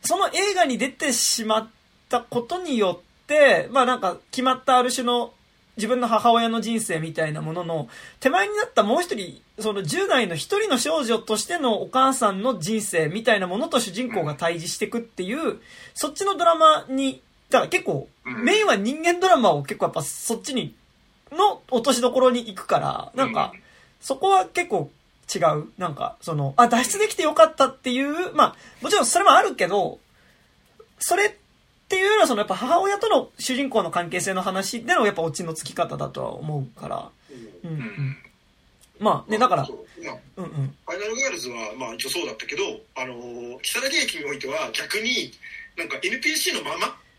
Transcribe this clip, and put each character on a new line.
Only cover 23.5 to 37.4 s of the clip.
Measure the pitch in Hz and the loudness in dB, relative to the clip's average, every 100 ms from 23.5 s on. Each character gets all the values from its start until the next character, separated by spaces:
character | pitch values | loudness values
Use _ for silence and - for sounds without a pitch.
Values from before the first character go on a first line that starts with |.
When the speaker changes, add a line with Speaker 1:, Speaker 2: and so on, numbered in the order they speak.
Speaker 2:
う | - | -6
ん。 | - - _ _ | -20 -20 _ _
Speaker 1:
そ | - 269 | -6 -2
こ | 392 | 4
は | 392 370 | 4 2
結 | - 339 | -2 -2
構 | 190 143 _ _ _ _ | -2 -4 _ _ _ _
違 | 196 | 2
う。 | 165 151 151 - | 2 2 -4 -8
な | 180 | -8
ん | 139 | -6
か、 | - - | -8 -8
そ | - 156 | -6 -4
の、 | 139 139 | -2 4
あ、 | 233 | 6
脱 | 240 | 6
出 | 254 403 | 0 0
で | 427 | -2
き | - | 0
て | |
よ | 320 | -2
か | 320 311 | 6 4
っ | - | 6
た | 262 | 0
っ | - | 0
て | - | -4
い | 247 | -2
う、 | 277 302 370 | -2 -2 -6
ま | 311 247 - | 2 2 2
あ、 | - - | -20 -10
も | - | 0
ち | 415 | 2
ろ | |
ん | 247 | 2
そ | 349 | 4
れ | 381 | 6
も | |
あ | 302 | 6
る | 427 262 | 6 0
け | 185 | 0
ど、 | 202 175 - _ _ _ _ _ _ _ _ - _ | 0 -2 -6 _ _ _ _ _ _ _ _ -20 _
そ | - 359 | 0 2
れ | 415 | 2
っ | - _ _ _ _ _ | -2 _ _ _ _ _
て | 381 | 0
い | |
う | 392 | 4
よ | |
り | 427 | 6
は、 | 320 | 4
そ | 220 | 4
の、 | |
や | 208 | 0
っ | |
ぱ | |
母 | 185 226 339 | -2 2 2
親 | 381 403 | 2 0
と | 427 | 2
の | 339 208 _ | 2 0 _
主 | - 254 | -6 -2
人 | 277 | 0
公 | 233 | 0
の | 175 | 0
関 | - 175 | -2 -4
係 | 175 | -4
性 | 170 | -2
の | 185 | -2
話 | 185 185 196 240 | -2 -4 -6 -8
で | 233 | 0
の、 | 359 214 | 2 2
や | |
っ | 196 | 0
ぱ | |
オ | 165 | -4
チ | 151 | -4
の | 170 160 | -8 -8
つ | |
き | - | -10
方 | - 170 143 | -4 -4 -4
だ | 143 | -8
と | 131 | -6
は | 123 - | -8 -8
思 | 156 151 | -6 -6
う | 131 - | -6 -10
か | - | -8
ら。 | 50 - _ _ - | -8 -10 _ _ -20